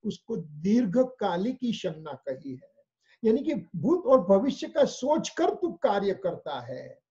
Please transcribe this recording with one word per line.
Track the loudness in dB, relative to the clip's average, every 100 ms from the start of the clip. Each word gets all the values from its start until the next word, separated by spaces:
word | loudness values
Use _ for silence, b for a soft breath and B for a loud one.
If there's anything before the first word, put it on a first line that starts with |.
| -6
उसको | -8 _ -8
दीर्घकालिक | -8 -6 2 2 4 2 0 0 -2 0 -2 -4
की | -4
संज्ञा | -4 -4 -8 -12
कही | -12 -10 -10 -10 -14
है, | -16 _ _ _ b b 2
यानी | 2
कि | 2 -4 -4 -4
भूत | 0 2 6
और | 4
भविष्य | 6 4 4 -2 -4
का | 2 2
सोच | 2 0 0 0
कर | 0 0
तू | 0 -4
कार्य | 0 0 2 0
करता | -2 -4 -6 -8 -8
है | -8 -12 -12 -18 _